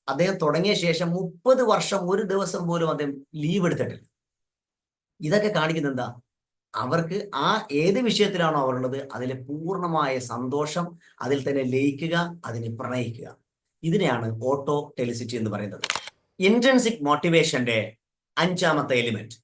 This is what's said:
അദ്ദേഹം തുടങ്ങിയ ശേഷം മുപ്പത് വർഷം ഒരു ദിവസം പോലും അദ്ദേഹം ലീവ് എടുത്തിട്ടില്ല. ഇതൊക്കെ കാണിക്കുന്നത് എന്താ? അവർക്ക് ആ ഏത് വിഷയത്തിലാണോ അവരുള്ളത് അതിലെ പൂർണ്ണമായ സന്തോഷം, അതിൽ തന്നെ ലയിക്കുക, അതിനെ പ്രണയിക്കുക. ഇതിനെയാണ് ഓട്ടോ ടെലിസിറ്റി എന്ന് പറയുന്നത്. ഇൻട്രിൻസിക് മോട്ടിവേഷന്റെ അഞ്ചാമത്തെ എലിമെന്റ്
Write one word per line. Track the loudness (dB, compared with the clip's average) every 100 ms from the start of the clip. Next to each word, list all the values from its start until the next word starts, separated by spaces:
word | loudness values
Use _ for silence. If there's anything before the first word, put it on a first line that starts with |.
| -4
അദ്ദേഹം | 0 0 2
തുടങ്ങിയ | 0 2 2
ശേഷം | 2 2 0 0
മുപ്പത് | -2 -4 -2 4 4
വർഷം | 4 2 2 0 0
ഒരു | 0
ദിവസം | 0 0 0 -2 -2
പോലും | 0 0
അദ്ദേഹം | 0 -4 -6 -12 -4
ലീവ് | 0 2 2
എടുത്തിട്ടില്ല. | 0 -4 -6 -16 _ _ _ _ _ _ _ _ _ _ -10
ഇതൊക്കെ | 0 2 2
കാണിക്കുന്നത് | 2 0 0 -2
എന്താ? | -2 -4 -8 -20 _ _ _ _ -6
അവർക്ക് | -2 0 0 -4 -6 -2
ആ | 0 0 -2
ഏത് | 0 2 2
വിഷയത്തിലാണോ | 2 2 2 2 2 2
അവരുള്ളത് | 0 0 -2 -4 -8
അതിലെ | -6 -6 -6
പൂർണ്ണമായ | -8 -8 -6 -4 -2 0 0 -2
സന്തോഷം, | -4 -6 -4 -2 -2 -4 -6 -8 -20 -8
അതിൽ | -2 -2 0
തന്നെ | -2
ലയിക്കുക, | 0 2 2 0 -2 -2 -2 -6 -10
അതിനെ | -8 -6 -6
പ്രണയിക്കുക. | -6 -4 -4 -8 -14 -18 _ _ _ _
ഇതിനെയാണ് | 0 2 2 0 -2 -4
ഓട്ടോ | 0 0 0 -2 -2 -4
ടെലിസിറ്റി | -4 -4 -6 -4
എന്ന് | -4
പറയുന്നത്. | -4 -6 -4 -4 -4 -8 -18 _ 0
ഇൻട്രിൻസിക് | 4 6 6 6 4 2 0
മോട്ടിവേഷന്റെ | 2 4 4 4 2 0 0 -2 -8 _ _ _ 0
അഞ്ചാമത്തെ | 0 2 2 2 2
എലിമെന്റ് | 2 2 -2 -6 -16